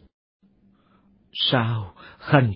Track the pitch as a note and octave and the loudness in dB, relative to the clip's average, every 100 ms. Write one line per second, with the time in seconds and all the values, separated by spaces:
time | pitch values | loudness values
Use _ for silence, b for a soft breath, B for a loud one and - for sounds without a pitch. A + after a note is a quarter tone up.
0 | - _ _ _ _ _ _ _ _ _ | -20 _ _ _ _ _ _ _ _ _
1 | _ _ _ - - C3 A2+ A2+ F#2 - | _ _ _ -6 0 0 0 -2 -6 -14
2 | B B - D3 A#2 | B B 2 2 2